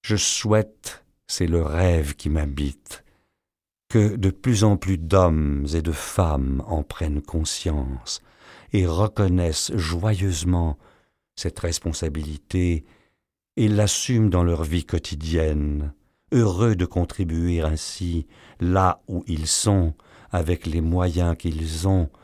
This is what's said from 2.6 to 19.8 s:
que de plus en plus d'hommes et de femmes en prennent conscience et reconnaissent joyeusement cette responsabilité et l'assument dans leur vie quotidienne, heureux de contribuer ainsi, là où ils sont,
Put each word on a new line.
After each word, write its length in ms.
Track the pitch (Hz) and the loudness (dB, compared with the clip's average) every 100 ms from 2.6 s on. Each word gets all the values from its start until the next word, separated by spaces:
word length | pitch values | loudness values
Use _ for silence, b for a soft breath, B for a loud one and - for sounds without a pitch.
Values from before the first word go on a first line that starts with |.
| 71 - - - _ _ _ _ _ _ _ _ _ | -4 -6 -18 -20 _ _ _ _ _ _ _ _ _
que 260 | 117 104 | 2 2
de 160 | 98 95 | 2 0
plus 320 | - 127 110 | 0 0 4
en 140 | 110 101 | 4 4
plus 220 | 95 92 | 0 -2
d'hommes 680 | 80 95 90 78 73 71 71 | 2 4 6 4 2 0 0
et 80 | 82 | -2
de 80 | 80 | -2
femmes 720 | 76 - - 87 73 67 67 - | -4 -6 0 0 2 0 -2 -2
en 160 | 78 | -4
prennent 380 | 73 - 80 73 | -4 -6 -4 -4
conscience 1000 | - 82 76 - 87 76 67 65 - - B B B B B | -4 -4 -4 -4 -4 -2 -4 -8 -10 -12 B B B B B
et 140 | 104 90 | 0 2
reconnaissent 840 | 82 104 - 98 90 87 78 - | 2 0 2 2 2 2 -2 -4
joyeusement 1040 | 107 80 85 107 101 98 82 85 87 82 71 b b b b b - | -2 -2 -2 0 0 0 -2 0 0 0 -4 b b b b b -10
cette 220 | 92 - | -8 -6
responsabilité 1300 | 85 82 85 80 80 76 76 76 _ 92 87 80 b b b b b _ _ - | -6 -4 -6 -4 -4 -4 -8 -10 _ -2 0 0 b b b b b _ _ -2
et 120 | 110 | 2
l'assument 640 | 104 104 - - 120 107 | 2 2 0 0 2 4
dans 140 | 90 | 4
leur 180 | 87 82 | 2 0
vie 220 | 78 85 | 0 -2
quotidienne, 1080 | - 87 - 76 78 82 80 76 73 73 73 - _ _ _ | -2 -4 -4 -8 -2 0 2 0 -2 -2 -6 -10 _ _ _
heureux 440 | 127 110 87 117 98 | 2 2 2 0 2
de 100 | 90 | 0
contribuer 720 | 95 85 - 87 82 85 85 | 0 -2 -2 -2 0 0 0
ainsi, 680 | 78 78 - - 90 85 73 B B B | 0 -2 -6 -8 -4 -4 -6 B B B
là 420 | 87 95 92 - - | 0 4 2 0 -6
où 160 | 92 - | -8 -4
ils 200 | 80 80 | -4 -2
sont, 480 | - 110 101 | 0 2 4